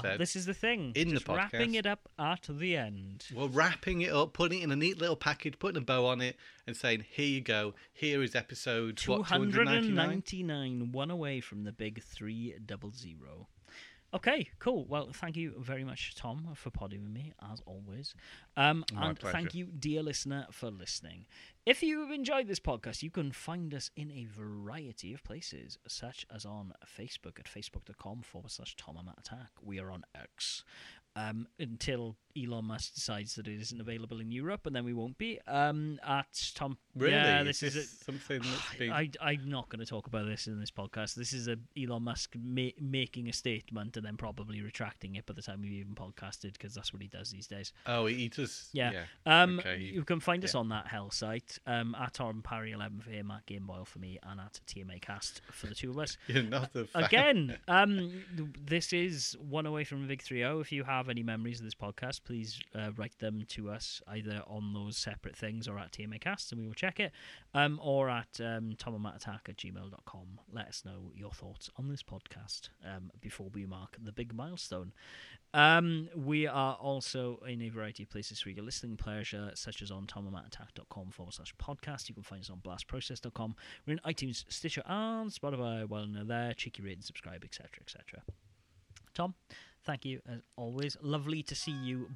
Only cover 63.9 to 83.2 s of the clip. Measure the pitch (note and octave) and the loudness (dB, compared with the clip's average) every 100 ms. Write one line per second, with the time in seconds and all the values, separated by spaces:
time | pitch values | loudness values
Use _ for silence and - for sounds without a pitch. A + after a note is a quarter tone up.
63.9 | - - G#2+ G#2+ G#2 - G#2+ G#2 G#2 G#2 | -8 -8 -6 -4 -4 -4 -6 -4 -4 -4
64.9 | G#2 A2+ G#2 F#2+ - G#2+ A2+ A2+ G2+ F#2+ | -4 -4 -6 -10 -6 -6 -4 -4 -6 -8
65.9 | - G#2+ A2 F3 G3+ - A#2 A2 G#2+ F#3 | -8 -8 -4 -4 -4 -4 -6 -6 -2 -2
66.9 | - G3 - - - - C#3+ D3 D3+ D3+ | 0 -2 -4 -16 -18 -2 4 4 4 4
67.9 | C#3 C3+ A#2+ A2+ - A#2 A2+ A2 A2 B2 | 4 4 2 -4 -4 -2 -2 -2 -4 -6
68.9 | G#2+ G#2 F2+ - G2+ - - F#2 F#2+ F#2+ | -4 -4 -6 -8 -10 -10 -10 -8 -8 -10
69.9 | F#2+ - F#2+ F#2 G2+ - A2 - - F#2 | -12 -14 -14 -14 -16 -12 -10 -8 -10 -10
70.9 | F#2+ F#2 F#2+ G2+ - F#2 - - - C#3 | -10 -12 -12 -10 -10 -12 -12 -12 -8 -6
71.9 | C#3 - G2+ - - G#2 - - - F2+ | -6 -8 -12 -12 -14 -10 -10 -10 -14 -10
72.9 | F#2+ F#2 - G#2+ - F#2+ G#2 G2 F#2 G2 | -8 -10 -12 -12 -10 -8 -6 -6 -6 -10
73.9 | - A2 G#2 A#2 A2+ D3+ F3 - F#2 F#2 | -12 -8 -6 -6 -6 -6 -8 -6 -6 -6
74.9 | - - - - - _ D3 D#3 E3 E3+ | -12 -18 -16 -16 -18 _ 10 10 10 8
75.9 | D#3+ E3 E3+ C3+ D3+ D3+ C#3 C3 G#2+ C#3 | 4 0 -2 2 4 4 4 2 2 0
76.9 | C3+ - C3 B2 A#2+ B2+ A#2+ A2+ A2 G#2+ | 0 -2 -2 -2 -4 -6 -6 -4 -4 -6
77.9 | G2 G#2 G#2 G2+ G#2+ G2 F#2+ A2 - A#2+ | -8 -10 -8 -8 -6 -6 -6 -6 -6 -4
78.9 | A2 G#2+ G#2 G2+ G#2 G2+ - - - G2+ | -4 -2 -2 -4 -4 -6 -6 -8 -8 -8
79.9 | G2 G2 G2+ G2 F#2 - - - - - | -8 -8 -8 -6 -8 -10 -14 -16 -16 -14
80.9 | G#2 F#2+ - F2 - - - - C#3+ - | -12 -12 -12 -12 -12 -12 -10 -8 -8 -8
81.9 | C3+ - A2 - G2 F#2 F#2 F#2+ F#2 - | -8 -10 -12 -12 -12 -12 -10 -10 -10 -8
82.9 | C3 - A#2+ | -8 -6 -8